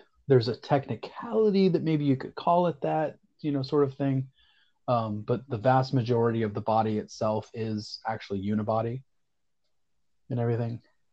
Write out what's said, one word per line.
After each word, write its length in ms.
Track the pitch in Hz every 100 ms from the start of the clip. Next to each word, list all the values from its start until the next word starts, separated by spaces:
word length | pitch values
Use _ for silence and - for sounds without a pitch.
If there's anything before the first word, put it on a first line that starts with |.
| _ _ -
there's 220 | 127 113
a 80 | 110
technicality 1120 | - 143 135 113 - - 240 220 214 196 190
that 140 | 165
maybe 220 | 160 156
you 120 | 143 131
could 180 | -
call 320 | - - 175 175
it 140 | 156
that, 360 | 160 156 151 - _ _
you 120 | 151
know, 100 | 143
sort 220 | 131 151
of 100 | 139
thing. 340 | 135 139 135 135 _ _ _ _ _ -
Um, 320 | 120 110 104
but 260 | 104 190 -
the 100 | 117
vast 360 | 127 131 131
majority 480 | 135 113 120 117 113
of 120 | 107
the 60 | 107
body 380 | 107 110 110 107
itself 500 | - - 110 110 -
is 460 | 117 110 107 104 - 110
actually 360 | 110 - 98
unibody 580 | 98 107 107 110 113 131 - _ _ _ _ _ _ _ _ _ _ _ -
and 100 | 123
everything. 400 | 120 117 117 117 - _ _